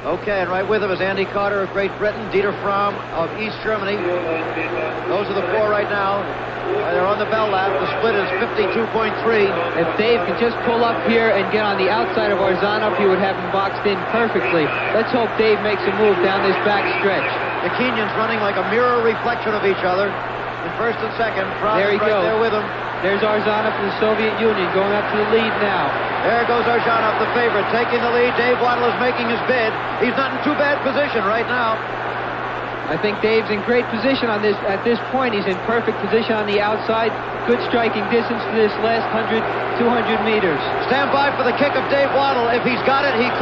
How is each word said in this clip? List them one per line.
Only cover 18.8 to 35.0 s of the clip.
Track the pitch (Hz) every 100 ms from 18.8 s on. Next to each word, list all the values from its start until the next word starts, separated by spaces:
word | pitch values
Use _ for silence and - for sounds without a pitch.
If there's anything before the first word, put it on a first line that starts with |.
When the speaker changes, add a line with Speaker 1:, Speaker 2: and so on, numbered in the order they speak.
| 247 240 226
Speaker 1:
reflection | 208 233 233 220
of | 208
each | 196 185 180
other. | 185 202
In | 170 - - - - 165 -
first | 226 220
and | 220
second, | - 226 196 190 180
Fromm | 208 214
Speaker 2:
There | 202
he | 202
Speaker 1:
is |
right | 214
Speaker 2:
goes. | 208 175
Speaker 1:
there | 220
with | 226
him. | 214 202 - - - 180
Speaker 2:
There's | 202
Arzhanov | 214 214 208 214 214
from | 208 202
the | -
Soviet | 214 214 220 202
Union | 220 196 175
going | 180 196
up | 208 202
to | 214
the | 208
lead | 226 226 208
now. | 208 185 - - - -
Speaker 1:
There | 175 233 233
goes | 233 220
Arzhanov, | 233 233 226 214 202
the | 214
favorite, | 240 233 208 -
taking | 220 233 240
the | 233
lead. | 240 247 240
Dave | 240 247
Waddle | 240 240 240
is | -
making | 247 247 233
his | 233 -
bid. | 254 220 - - -
He's | 247
not | 254 262
in | 262 -
too |
bad | 294 285 285 269
position | 269 285 233 196
right | 226 226
now. | 247 226 220 - - - - - - - - - - -
Speaker 2:
I | 170
think | 208 208
Dave's | 214 220 214
in | 208 214
great | 240 226
position | 220 247 262 233
on | 208
this, | 208 196 -
at | 196 233
this | 233